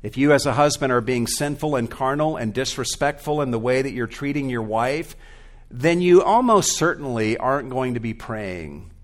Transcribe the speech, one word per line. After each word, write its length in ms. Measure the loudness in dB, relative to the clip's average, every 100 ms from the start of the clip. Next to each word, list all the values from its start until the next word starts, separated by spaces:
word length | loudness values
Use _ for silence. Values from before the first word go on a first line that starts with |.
If 140 | -8 0
you 160 | 4
as 120 | 4 4
a 80 |
husband 380 | 2 2 2 0
are 80 | 0
being 260 | 2 -2 -2
sinful 520 | -2 -4 -4 -2 -2
and 120 | -2
carnal 460 | -2 -2 0 0 -2
and 180 | -4
disrespectful 880 | -4 -4 -4 -6 -2 -2 -2 -4 -2
in 100 | 0
the 60 | -2
way 240 | 0 0
that 120 | 0
you're 120 | -4 -6
treating 440 | -6 -4 -4 -4
your 120 | -4
wife, 540 | -2 -2 0 -2 -6 -14 -20 -20 -20 -20 -18
then 300 | -2 0 2
you 200 | 8 8
almost 540 | 8 2 4 4 2 0
certainly 640 | 0 -2 -6 -2 0 0
aren't 320 | -2 -2 -4
going 240 | -4 -4
to 80 | -4
be 120 | -6
praying 760 | -8 -8 -8 -8 -8 -10 -12 -16 -20